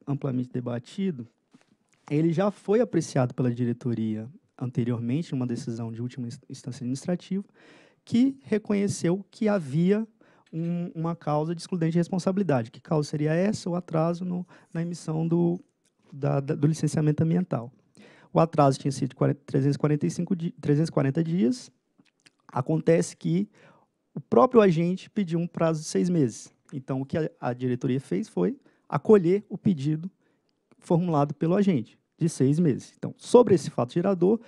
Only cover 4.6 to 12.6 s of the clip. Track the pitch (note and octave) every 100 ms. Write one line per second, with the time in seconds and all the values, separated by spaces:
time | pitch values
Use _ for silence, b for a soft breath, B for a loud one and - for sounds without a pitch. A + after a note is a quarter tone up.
4.6 | B2 B2+ A#2 A#2 A#2+ C#3+ F3 C3+ B2 A#2
5.6 | - A2+ A#2 A2+ A#2+ C3 A#2+ - - C#3
6.6 | - A#2 A#2 C3+ - F3+ - F#3+ - B
7.6 | B B B B - A#3 C4+ C4+ - G#3+
8.6 | - G3+ G3+ G3 E3+ G3 - - G#3+ G3+
9.6 | C#3+ D3+ F3+ G3+ A3 _ b b - D#3+
10.6 | E3+ E3+ F3 E3 E3 E3+ - D3+ D#3 E3+
11.6 | - F#3 E3 E3+ E3+ F#3+ G3 F#3+ F3+ C3